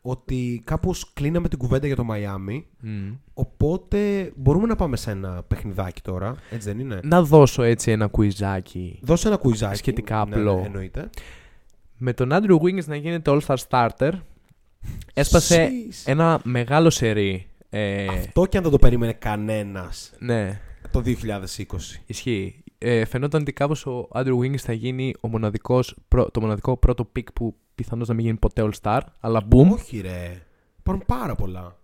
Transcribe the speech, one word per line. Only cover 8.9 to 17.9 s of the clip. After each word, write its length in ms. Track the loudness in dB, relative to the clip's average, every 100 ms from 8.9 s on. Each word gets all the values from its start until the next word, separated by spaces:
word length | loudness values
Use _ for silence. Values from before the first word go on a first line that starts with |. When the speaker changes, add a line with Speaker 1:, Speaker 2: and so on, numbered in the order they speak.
| -10
Speaker 1:
Δώσε 260 | 0 2 2
ένα 100 | 2
κουιζάκι. 380 | 0 0 -4 -4
Speaker 2:
Σχετικά 500 | -4 -4 -4 -4 -2
Speaker 1:
Ναι, 60 | 0
Speaker 2:
απλό. 200 | 0 0
Speaker 1:
ναι, 100 | -2
εννοείται. 440 | -8 -10 -10 -12 -16 -20 -20 -20 -20 -20 _ -20 -8
Speaker 2:
Με 160 | -6
τον 160 | -2 0
Andrew 260 | 2 4 4
Wiggins 240 | 4 -2 -6
να 100 | -8
γίνεται 360 | -6 -4 2 0
All-Star 160 | 0 -4 0
Starter, 420 | 0 0 0 -2 -2 -14 -20 _ _ _ _ -12 -12 -8
έσπασε 560 | -2 4 4 6 4 4
Speaker 1:
Sheesh. 320 | -2 -10 -10 -2
Speaker 2:
ένα 340 | 2 2 2
μεγάλο 460 | -2 -4 0 4 4
σερί, 580 | 4 0 2 0 -2 -10 -20 -12
ε, 360 | -6 -4